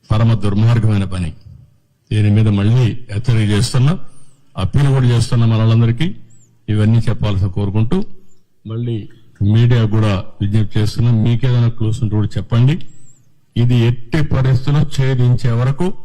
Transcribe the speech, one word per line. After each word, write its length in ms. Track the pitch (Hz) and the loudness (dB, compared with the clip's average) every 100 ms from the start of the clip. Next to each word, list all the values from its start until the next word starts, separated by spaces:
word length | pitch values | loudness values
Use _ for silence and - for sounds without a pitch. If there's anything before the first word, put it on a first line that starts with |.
| _ | _
పరమ 240 | 107 113 110 | 0 2 2
దుర్మార్గమైన 640 | 98 101 113 117 104 104 92 92 | 0 2 2 2 2 0 -2 -4
పని. 160 | 82 - - - - _ _ _ _ | -6 -8 -20 -20 -20 _ _ _ _
దీని 180 | 107 104 104 | 0 2 2
మీద 100 | 107 101 | 2 2
మళ్ళీ 260 | 104 123 117 - - | 2 2 2 -2 -6
హెచ్చరిక 340 | 101 - 113 104 101 | -4 0 0 2 0
చేస్తున్నా, 380 | 120 135 135 185 - - - - _ - | 0 2 0 0 -6 -10 -18 -20 _ -6
అప్పీల్ 260 | 101 139 143 135 | -2 0 2 2
కూడా 120 | 123 | 2
చేస్తున్నా 320 | 117 113 120 113 | 0 0 0 2
మన 80 | 110 | 2
వాళ్ళందరికీ. 460 | 113 113 117 117 175 - - - _ _ - | 2 2 2 0 -2 -4 -14 -20 _ _ -4
ఇవన్నీ 260 | 104 107 117 113 | 0 2 2 0
చెప్పాల్సిన 400 | 104 104 98 98 92 | -2 -2 -2 -2 -2
కోరుకుంటూ 400 | 101 101 113 185 208 - - - _ _ 104 | -4 -2 0 0 -2 -8 -14 -20 _ _ -12
మళ్ళీ 260 | 110 120 113 104 - - _ 101 | -8 -6 -8 -10 -20 -20 _ 0
మీడియా 300 | 110 120 120 110 107 | 4 4 4 2 2
కూడా 180 | 107 95 - - | 0 -2 -6 -6
విజ్ఞప్తి 340 | 104 107 104 110 | -2 0 0 0
చేస్తున్నా, 320 | 107 - 120 113 110 | -2 0 2 2 2
మీకేదైనా 440 | 117 127 120 120 - | 0 0 2 0 0
క్లూస్ 220 | 110 107 | -2 -2
ఉంటే 120 | 107 104 | -2 0
కూడా 100 | 101 - | -2 -4
చెప్పండి. 380 | 95 117 127 165 - - - - _ _ _ - | -2 2 2 2 -4 -8 -18 -20 _ _ _ -2
ఇది 140 | 123 123 117 | 2 2 2
ఎట్టి 300 | 123 - 160 147 | 0 -2 -2 0
పరిస్థితుల్లో 480 | 135 131 127 - 147 156 - | 0 0 0 0 0 0 0
ఛేదించే 560 | 131 131 123 120 123 117 | 0 2 2 2 0 0
వరకు 260 | 127 139 180 - | -2 0 -2 -4